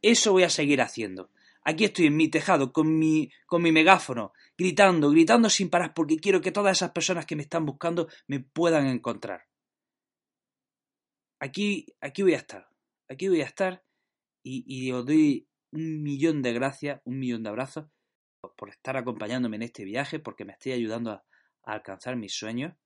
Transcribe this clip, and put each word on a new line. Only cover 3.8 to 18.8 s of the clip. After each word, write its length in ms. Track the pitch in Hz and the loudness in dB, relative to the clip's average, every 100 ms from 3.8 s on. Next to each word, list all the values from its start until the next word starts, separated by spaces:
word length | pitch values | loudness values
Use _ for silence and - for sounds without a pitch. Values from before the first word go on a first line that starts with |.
| 160 190 - 117 101 _ _ - | 6 6 4 -8 -8 _ _ -4
gritando, 540 | 180 160 196 180 143 | -2 6 6 6 4
gritando 400 | 160 165 233 220 | 6 6 6 4
sin 180 | - 180 | 2 0
parar, 240 | 175 170 | 0 -2
porque 220 | - 156 160 | -2 -2 0
quiero 240 | 202 185 | 2 0
que 120 | 180 | 0
todas 260 | 202 202 185 | 0 2 2
esas 140 | 180 | -2
personas 340 | - 160 175 156 | -4 -2 -4 -4
que 100 | 151 | -8
me 60 | |
están 240 | 143 165 151 | -4 -4 -4
buscando 420 | 143 170 170 160 - - | -4 -4 -2 -4 -8 -8
me 140 | 139 | -8
puedan 460 | 135 - 170 160 135 | -6 0 2 4 2
encontrar. 600 | 127 123 113 - 90 _ _ _ _ _ _ _ _ _ _ _ _ _ _ _ _ _ _ _ _ | -2 -4 -8 -10 -12 _ _ _ _ _ _ _ _ _ _ _ _ _ _ _ _ _ _ _ _
Aquí, 480 | 139 156 208 190 - _ | -10 -4 -2 -4 -8 _
aquí 220 | 143 139 | -12 0
voy 120 | 190 | 2
a 40 | 139 | 2
estar, 300 | - 98 _ _ _ _ _ | -4 -20 _ _ _ _ _
aquí 200 | 135 190 | -8 0
voy 140 | 175 | 0
a 40 | 131 | 0
estar 380 | - 190 180 _ _ _ _ _ _ | -4 -4 -4 _ _ _ _ _ _
y, 220 | 131 131 - | -12 -12 -10
y 240 | 131 131 | -8 -6
os 120 | 127 | -6
doy 440 | 123 156 151 131 _ _ _ | 0 4 4 2 _ _ _
un 300 | 156 160 156 | -8 -8 -6
millón 400 | 147 139 165 156 | -6 -2 0 0
de 100 | 127 | -2
gracias, 480 | 117 135 139 143 139 | -2 -4 -6 -10 -10
un 140 | - 131 | -10 -6
millón 240 | 127 117 | -6 -6
de 80 | 107 | -6
abrazos 360 | 110 135 - 151 _ _ _ _ _ - _ | -8 -8 -10 -16 _ _ _ _ _ -20 _
por 140 | 101 | -20
estar 260 | - | -14